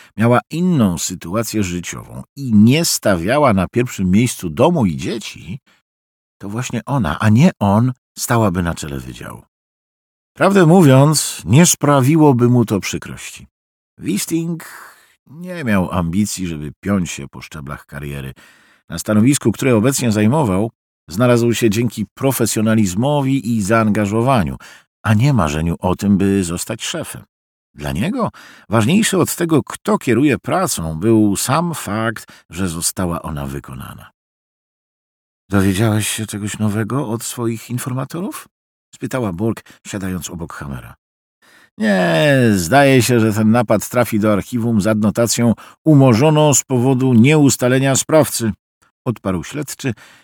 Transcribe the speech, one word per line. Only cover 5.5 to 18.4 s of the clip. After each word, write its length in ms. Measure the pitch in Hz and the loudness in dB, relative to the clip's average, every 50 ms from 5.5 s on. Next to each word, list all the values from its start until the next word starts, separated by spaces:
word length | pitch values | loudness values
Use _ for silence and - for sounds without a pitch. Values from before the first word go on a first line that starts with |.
| - 139 _ _ _ _ _ _ _ _ _ _ _ _ _ _ _ _ | -16 -16 _ _ _ _ _ _ _ _ _ _ _ _ _ _ _ _
to 80 | - 98 | -14 -10
właśnie 320 | 101 110 127 - - 117 - | -8 -8 -8 -6 -6 -8 -6
ona, 320 | - 139 143 110 76 76 - | -4 -2 -2 -2 -2 -2 0
a 100 | - 110 | 2 4
nie 220 | 107 113 151 185 - - | 4 6 6 4 2 2
on, 340 | 107 101 98 107 120 131 123 _ _ _ _ - | 2 2 4 4 2 0 -2 _ _ _ _ -10
stałaby 440 | - - 127 117 113 104 87 92 90 | -4 -2 0 2 2 0 0 0 -2
na 120 | 85 80 | -4 -4
czele 240 | - - 78 69 67 | -6 -8 -10 -10 -10
wydziału. 440 | 62 62 62 - - - - 60 - _ _ _ _ _ _ _ _ _ _ _ _ _ _ _ _ _ _ | -10 -12 -14 -16 -16 -16 -16 -18 -20 _ _ _ _ _ _ _ _ _ _ _ _ _ _ _ _ _ _
Prawdę 300 | - 139 190 196 196 180 | -2 0 2 4 4 6
mówiąc, 760 | 156 170 196 180 139 131 165 160 156 156 - - - - - - | 6 6 6 6 6 6 6 6 4 2 0 -4 -6 -8 -8 -2
nie 220 | 78 104 143 175 | 2 4 6 6
sprawiłoby 840 | - - - - 143 143 139 123 131 160 165 151 147 135 120 120 120 | 6 4 0 0 2 2 4 4 4 4 6 6 6 6 4 4 4
mu 160 | 123 123 117 | 4 4 2
to 160 | 107 110 95 | 2 0 -4
przykrości. 640 | - - - 78 - - 65 - - - - - 67 - _ _ _ _ _ _ _ _ _ - | -4 -4 -8 -10 -10 -12 -16 -16 -16 -18 -18 -20 -20 -20 _ _ _ _ _ _ _ _ _ -12
Wisting 640 | - 104 180 208 - - 165 165 165 165 170 160 - - - - - - - _ _ _ _ _ _ | -8 -6 -4 -4 -4 -4 -4 -4 -4 -4 -6 -8 -10 -14 -20 -20 -20 -20 -20 _ _ _ _ _ _
nie 380 | - 131 160 175 180 180 170 151 | -20 -20 -18 -14 -12 -10 -8 -4
miał 260 | 120 107 98 90 - | -2 0 0 0 -2
ambicji, 560 | - 90 87 82 82 98 104 101 - - 92 | -2 -2 -2 -2 0 -2 -2 -2 -4 -6 -8
żeby 260 | 87 82 76 76 73 67 _ | -8 -8 -8 -10 -12 -12 _
piąć 300 | - 95 101 98 90 71 | -6 -4 -2 -2 -2 -4
się 180 | - - 69 67 | -8 -12 -14 -16
po 120 | - 65 | -16 -18
szczeblach 460 | 64 - - 78 71 69 71 67 - | -20 -18 -16 -16 -14 -14 -14 -14 -16
kariery. 460 | _ 73 71 71 73 71 71 67 67 65 _ | _ -16 -14 -12 -10 -10 -10 -12 -14 -16 _